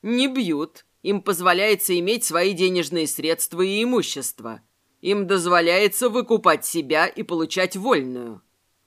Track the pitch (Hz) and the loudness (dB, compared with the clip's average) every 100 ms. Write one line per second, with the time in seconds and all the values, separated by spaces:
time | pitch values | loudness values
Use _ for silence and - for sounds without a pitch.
0 | 214 240 269 262 190 147 165 - _ _ | -4 0 0 0 -2 -2 -4 -8 _ _
1 | - 202 - 175 180 175 208 202 - 175 | -4 -2 -2 0 2 2 2 2 0 0
2 | 175 233 - 160 190 175 185 180 147 170 | 0 -2 -2 0 0 2 0 0 -2 -2
3 | 151 - 151 165 - 170 190 202 240 247 | -2 -2 -2 -2 -4 -2 -2 0 0 0
4 | 151 - - - 113 110 _ _ _ _ | -2 -4 -8 -10 -14 -14 _ _ _ _
5 | - 202 185 190 170 175 170 180 208 - | -2 -2 2 0 4 4 4 4 2 2
6 | 247 240 - 220 175 151 - 165 135 151 | 0 0 2 2 4 2 0 -4 0 0
7 | 175 - - 170 160 190 185 190 226 180 | 0 -2 -6 -4 -2 -2 -2 -2 0 0
8 | 131 123 117 107 _ _ _ _ | 0 -8 -10 -14 _ _ _ _